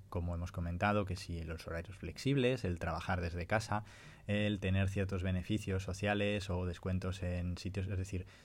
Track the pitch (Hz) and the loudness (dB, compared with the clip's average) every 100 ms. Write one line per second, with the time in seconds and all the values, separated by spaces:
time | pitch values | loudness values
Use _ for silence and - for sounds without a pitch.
0 | - 87 87 85 87 - 85 87 104 104 | -6 -2 0 -2 -2 -2 -2 2 4 4
1 | 95 92 - 82 82 80 - 82 92 92 | 2 -4 -4 -6 -4 -8 -6 -6 -6 -8
2 | 85 - 135 139 123 127 92 87 87 80 | -10 -2 2 4 4 2 0 0 0 0
3 | - 90 87 87 87 110 - 104 104 - | 0 0 0 -2 2 2 2 -2 -2 -14
4 | - - - 104 104 104 95 95 98 101 | -18 -12 -2 2 2 2 2 4 4 2
5 | 95 95 92 92 90 107 101 95 101 - | 0 0 2 0 0 0 0 -2 -2 -2
6 | 104 104 104 104 98 90 90 87 92 92 | 2 4 2 0 0 0 0 -2 0 0
7 | 92 92 90 90 87 87 92 95 92 95 | 0 -2 -2 0 -2 -2 -4 -2 -2 -2
8 | 92 90 92 - | -2 -4 -6 -14